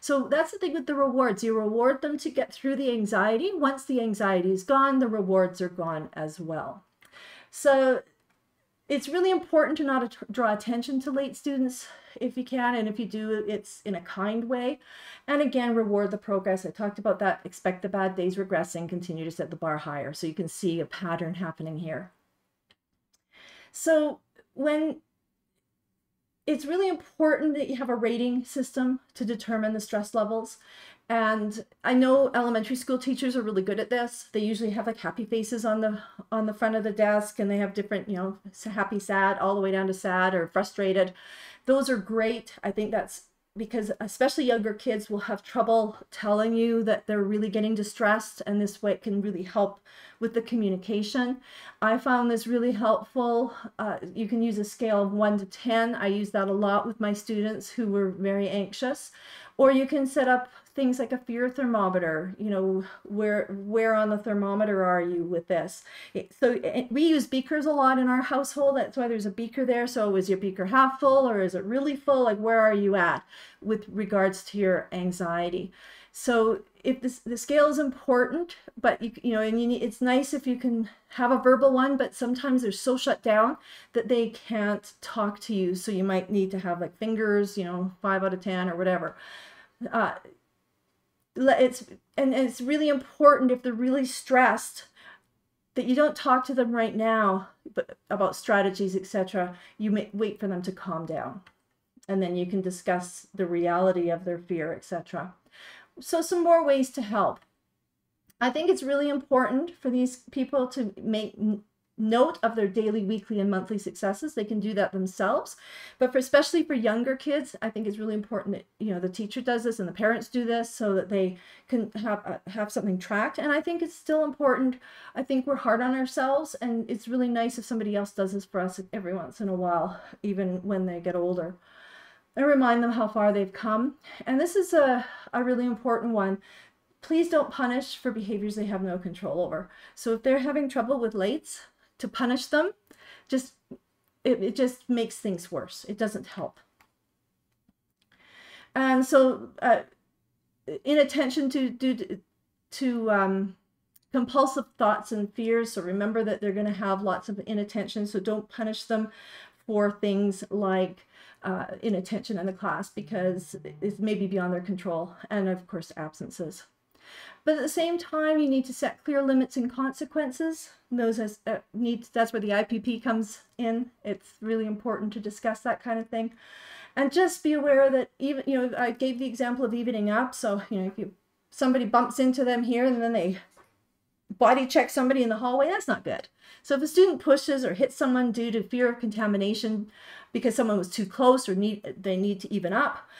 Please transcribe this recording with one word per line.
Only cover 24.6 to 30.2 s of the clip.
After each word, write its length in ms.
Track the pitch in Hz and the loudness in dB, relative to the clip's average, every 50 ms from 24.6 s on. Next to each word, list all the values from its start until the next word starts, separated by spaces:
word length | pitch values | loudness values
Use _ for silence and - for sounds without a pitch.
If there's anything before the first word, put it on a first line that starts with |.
| 262 302 294 302 311 320 277 - - _ _ _ _ _ _ _ _ _ _ _ _ _ _ _ _ _ _ _ _ _ _ _ _ _ _ _ _ - | 0 0 0 2 0 -2 -4 -6 -12 _ _ _ _ _ _ _ _ _ _ _ _ _ _ _ _ _ _ _ _ _ _ _ _ _ _ _ _ -2
it's 180 | 302 247 302 | -2 -2 -2
really 220 | 277 320 370 392 381 | -2 -2 0 0 0
important 680 | 359 294 - - _ - 320 311 302 - 294 311 285 | -2 -4 -8 -8 _ 2 2 4 4 2 2 0 0
that 140 | 294 277 - | -2 -2 -4
you 80 | 277 240 | -4 -4
have 120 | 269 247 | -4 -2
a 60 | 240 | -2
rating 500 | 220 214 226 233 233 240 247 247 247 254 | 0 0 0 0 0 -2 -2 -2 -2 -4
system 540 | - - 285 254 - - 269 254 254 262 254 _ _ _ | -4 -4 -6 -6 -4 -2 -2 0 0 0 -2 _ _ _
to 100 | - 254 | -6 -4
determine 480 | 208 233 208 - - 226 220 214 214 220 | -4 -4 -6 -4 -4 -2 -2 0 -2 -2
the 80 | 220 | -4
stress 320 | 208 - - 208 208 208 - | -4 -4 -4 -4 -4 -2 -2
levels. 440 | 233 | -2